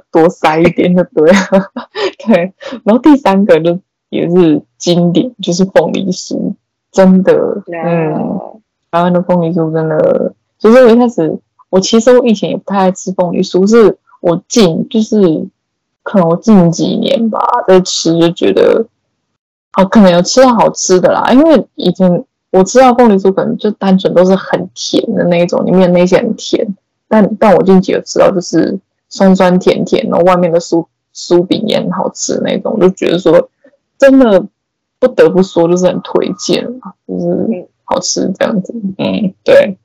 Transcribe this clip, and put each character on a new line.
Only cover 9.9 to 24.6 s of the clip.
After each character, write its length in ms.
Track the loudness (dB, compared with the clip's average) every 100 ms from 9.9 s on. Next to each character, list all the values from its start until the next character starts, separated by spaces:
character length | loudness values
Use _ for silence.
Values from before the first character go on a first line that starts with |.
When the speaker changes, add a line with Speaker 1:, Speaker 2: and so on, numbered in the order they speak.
| -2 0 0 -4 -10 _ _
Speaker 1:
其 100 | 4
实 140 | 6
我 60 | 6
一 60 | 4
开 100 | 2
始， 320 | -2 -4 -4 _ _ -4
我 100 | -2
其 180 | 0 0
实 140 | 4
我 140 | 2 2
以 80 |
前 160 | -2 -2
也 80 | -8
不 60 | -6
太 80 | -2
爱 140 | -2
吃 180 | -2 -8
凤 180 | -6 -4
梨 100 | -4
酥， 240 | -4 0 2
是 320 | 4 4 2 _ _
我 240 | -4 -4 -2
近， 360 | 0 0 0 -4
就 120 | -4
是 160 | -2 0 0 0 -6 _ _ _ _ _
可 160 | -4 -2
能 80 | 0
我 80 | 0
近 340 | 2 4 4
几 280 | 0 -4 -4
年 320 | -2 -2 -2
吧， 100 | -4 -4 -2 2
在 140 | 2
吃 400 | 2 -4 -2 0
就 100 | 0
觉 200 | 0 -2
得， 340 | 2 2 0 -4 _ _ _ _ _ _ _ _ -4
哦， 80 | 0
可 160 | 4
能 100 | 4
有 100 | 4
吃 200 | 0 2
到 120 | 2
好 160 | 2 0
吃 280 | -2 -2 0
的 100 | 0
啦， 200 | 0 0
因 100 | 2
为 240 | 4 2 0 -6
以 140 | -4
前 320 | 0 0 0 -4 _ _
我 120 | 0
吃 160 | 2 4
到 140 | 4
凤 160 | 4 2
梨 40 | 2
酥 160 | 0
可 100 | -2
能 140 | -4 -4
就 140 | -6
单 260 | -4 0 0
纯 160 | 0
都 120 | 2 2
是 100 | 0
很 340 | -2 -8